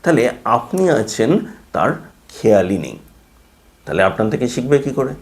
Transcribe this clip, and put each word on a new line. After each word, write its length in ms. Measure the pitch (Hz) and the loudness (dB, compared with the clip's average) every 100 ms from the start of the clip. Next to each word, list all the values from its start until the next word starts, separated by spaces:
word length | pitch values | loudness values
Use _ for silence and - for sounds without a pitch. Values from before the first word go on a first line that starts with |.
তাহলে 260 | 180 151 120 - | 2 2 2 -2
আপনি 460 | - 117 - 185 185 | -2 -2 0 0 2
আছেন 500 | 139 107 - 113 - - - - | 2 -2 -2 0 0 -2 -16 -8
তার 200 | - 98 - - _ _ | -2 0 -2 -10 _ _
খেয়ালই 480 | - 117 104 92 98 | -2 4 4 4 -4
নেই, 200 | 69 53 - - _ _ _ _ _ _ - | -6 -12 -20 -20 _ _ _ _ _ _ -6
তাহলে 180 | 82 | 2
আপনার 260 | 95 95 110 | 2 2 -2
থেকে 180 | 110 123 | 0 -4
শিখবে 300 | 131 127 143 | -4 0 0
কী 120 | 139 | 0
করে? 240 | 135 - - | -4 -4 -6